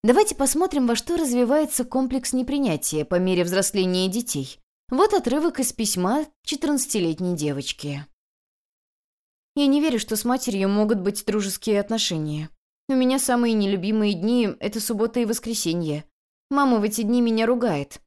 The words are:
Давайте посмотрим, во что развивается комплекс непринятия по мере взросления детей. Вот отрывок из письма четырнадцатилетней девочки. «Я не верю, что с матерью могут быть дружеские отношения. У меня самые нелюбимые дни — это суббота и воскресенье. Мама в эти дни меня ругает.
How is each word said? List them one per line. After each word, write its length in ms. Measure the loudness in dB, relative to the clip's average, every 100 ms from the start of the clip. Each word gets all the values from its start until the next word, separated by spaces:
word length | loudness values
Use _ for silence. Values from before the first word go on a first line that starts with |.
Давайте 320 | 6 6 4 2
посмотрим, 520 | 0 2 0 0 0
во 80 | 0
что 200 | -2 -2
развивается 720 | 0 2 2 2 2 -2 -2
комплекс 480 | -2 0 -2 -2
непринятия 720 | -4 -2 0 0 0 -2 -4 0
по 140 | 0
мере 260 | 2 2 2
взросления 640 | 2 0 0 0 0 0
детей. 500 | -2 -4 -6 -6 -14 _ _ _
Вот 240 | 2 4
отрывок 480 | 2 0 0 0 -2
из 100 | -4
письма 540 | -2 -4 0 0 0 -4 _
четырнадцатилетней 920 | -8 -4 0 -2 -2 -2 -2 -2 -2 -2
девочки. 680 | -2 -4 -8 -8 -8 -8 -12 _ _ _ _ _ _ _ _ _ _ _ _ _ _ 0
«Я 120 | 2
не 120 | 4
верю, 180 | 2 0
что 200 | -2 -4
с 80 | 0
матерью 420 | -2 -2 0 2
могут 320 | 2 2 2
быть 260 | -2 -4 -2
дружеские 540 | -2 -2 -6 0 0
отношения. 680 | 0 -2 -2 -2 -4 -6 -8 -16 _ _ -2
У 40 |
меня 240 | 2 2 2
самые 360 | 2 2 2
нелюбимые 600 | 2 2 0 0 0 0
дни — 360 | 0 0 2 0 -2
это 220 | -6 -4
суббота 400 | -4 -2 0 0
и 40 | -2
воскресенье. 760 | -2 -4 -4 -2 -2 -2 -4 -8 _ _ _ _
Мама 300 | 2 4 4
в 40 |
эти 180 | 2 -2
дни 200 | 0 2
меня 240 | 2 2 2
ругает. 560 | 2 0 -2 -4 -12